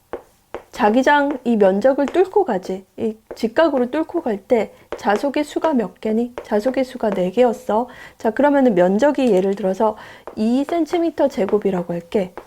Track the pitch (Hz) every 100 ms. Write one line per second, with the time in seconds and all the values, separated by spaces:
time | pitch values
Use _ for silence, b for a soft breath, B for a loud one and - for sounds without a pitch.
0 | _ - - _ _ - - - 214 233
1 | 277 294 285 285 240 226 196 196 262 277
2 | 277 339 370 415 359 190 190 190 - -
3 | 220 220 _ - 226 240 330 277 247 294
4 | 330 349 247 202 - 240 - b b -
5 | 226 208 285 - - 330 320 269 185 -
6 | 220 214 240 - - 208 254 254 262 -
7 | 220 190 180 185 247 - - 214 247 B
8 | B _ 233 220 294 277 254 180 180 202
9 | 285 294 254 180 196 196 190 190 220 214
10 | B B - - 220 247 277 339 311 349
11 | 330 - 277 262 196 208 202 180 175 170
12 | 170 220 185 -